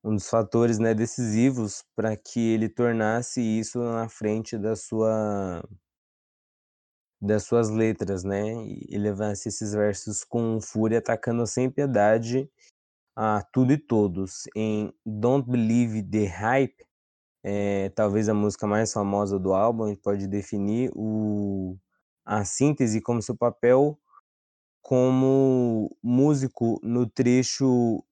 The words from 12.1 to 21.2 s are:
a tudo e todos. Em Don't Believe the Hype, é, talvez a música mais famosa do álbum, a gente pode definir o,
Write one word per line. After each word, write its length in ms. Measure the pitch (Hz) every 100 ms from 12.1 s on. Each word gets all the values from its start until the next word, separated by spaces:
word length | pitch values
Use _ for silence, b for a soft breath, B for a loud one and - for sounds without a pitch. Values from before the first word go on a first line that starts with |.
| 113 117 127 143 _ b _ _ _ _
a 280 | - 110 107 -
tudo 200 | - 127
e 60 | 147
todos. 720 | - 113 101 87 95 - - 107
Em 360 | 110 107 104 _ 107
Don't 420 | 107 120 139 123
Believe 540 | 123 110 117 120 110
the 240 | 95 107 101
Hype, 580 | 87 107 135 131 _ _ _ _ _ _ _
é, 440 | 101 101 101 98 95
talvez 380 | - 107 104 107
a 60 |
música 320 | 104 104 - 104
mais 260 | 104 110
famosa 460 | 110 101 101 101 98
do 160 | 92
álbum, 300 | 95 110 113
a 40 | 107
gente 140 | 101
pode 240 | 101 101 98
definir 640 | 101 - 104 98 113 127
o, 840 | - 110 110